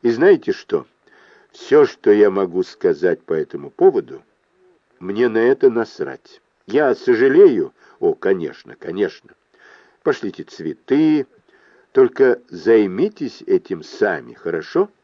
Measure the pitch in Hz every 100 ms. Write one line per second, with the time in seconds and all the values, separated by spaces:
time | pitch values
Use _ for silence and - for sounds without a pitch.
0 | 120 113 175 180 - - - 80 67 _
1 | _ _ _ _ _ _ - 151 135 -
2 | - 104 104 95 92 87 92 - 92 73
3 | 90 - - 80 76 71 71 - 185 127
4 | 62 - _ _ _ _ _ _ _ _
5 | 90 101 120 110 120 123 135 117 110 -
6 | - - _ _ _ _ - 135 143 -
7 | - 113 135 143 196 110 71 _ _ _
8 | 85 - 92 95 78 - - - - 92
9 | 104 - _ _ _ _ _ _ _ _
10 | - - 104 - - - 80 76 - 139
11 | 156 151 131 _ _ _ _ _ _ 131
12 | 127 - 131 - _ 87 90 113 101 95
13 | 196 208 - - - 92 - 85 78 -
14 | 104 80 60 - 85 82 76 165 208 _